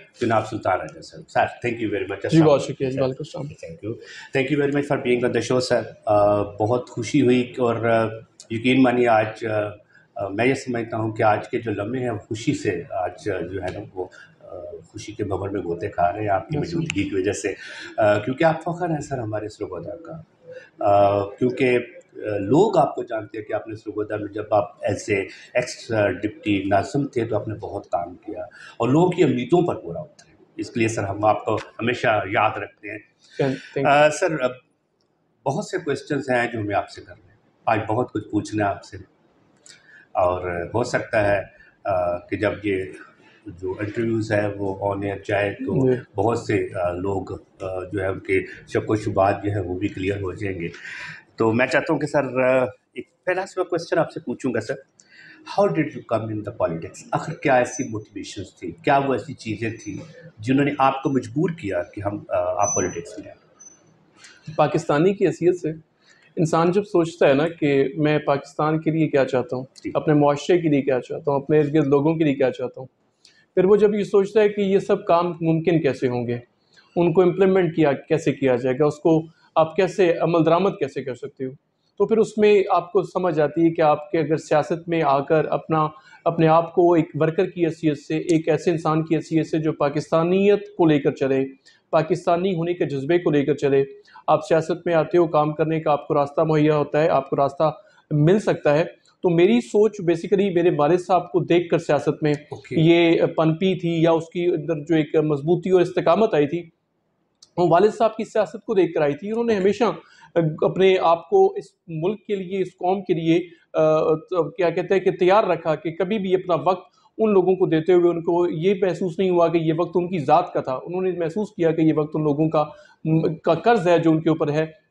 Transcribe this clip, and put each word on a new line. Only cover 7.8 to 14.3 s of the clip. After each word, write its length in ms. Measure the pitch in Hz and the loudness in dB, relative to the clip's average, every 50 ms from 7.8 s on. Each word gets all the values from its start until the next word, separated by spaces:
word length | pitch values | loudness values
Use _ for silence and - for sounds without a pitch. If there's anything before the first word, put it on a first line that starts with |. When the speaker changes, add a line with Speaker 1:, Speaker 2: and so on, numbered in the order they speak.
| 113 | 0
Speaker 1:
अ, 420 | 117 113 113 113 104 113 113 - _ _ - - - | 2 2 2 2 0 -4 -8 -16 _ _ -20 -12 -8
यकीन 300 | 117 110 120 127 127 135 | -6 -2 0 2 4 4
मानिए 240 | 131 123 123 123 120 | 4 4 4 4 4
आज, 400 | 117 110 110 110 110 - - 117 | 4 4 4 2 0 -4 -6 -6
अ, 380 | 110 107 104 104 104 90 - _ _ _ _ _ _ - | -4 -2 -2 -4 -4 -8 -12 _ _ _ _ _ _ -10
अ, 100 | 101 101 98 | -8 -8 -6
मैं 140 | 98 110 120 | -2 0 0
ये 100 | 131 135 | 2 0
समझता 420 | 135 - 127 120 117 113 113 117 | 0 -4 -6 -4 -4 -4 -6 -6
हूँ 180 | 110 110 110 107 | -4 -4 -4 -2
कि 80 | - 113 | 2 2
आज 240 | 107 104 107 - | 2 2 2 -2
के 100 | - 127 | -4 -6
जो 140 | 113 110 113 | -6 -4 -4
लम्हे 300 | 101 98 101 110 127 131 | -6 -6 -6 -6 -6 -6
हैं 100 | 127 123 | -4 -6
वो 60 | 110 | -6
खुशी 360 | 98 - - 113 110 - 147 131 | -8 -8 -10 -10 -6 -4 -4 -2
से 340 | - - 107 92 82 - - 98 | -2 -2 -4 -4 -4 -6 -8 -6
आज, 360 | 95 90 90 - - - 107 | -6 -6 -6 -8 -8 -8 -6
अ, 120 | 95 87 | -6 -6
जो 200 | 87 87 95 95 | -6 -8 -8 -8
है 180 | 92 90 - 104 | -8 -8 -10 -10
ना 120 | 107 107 - | -12 -12 -10
वो, 160 | 92 90 - - - - - | -10 -10 -10 -14 -20 -20 -20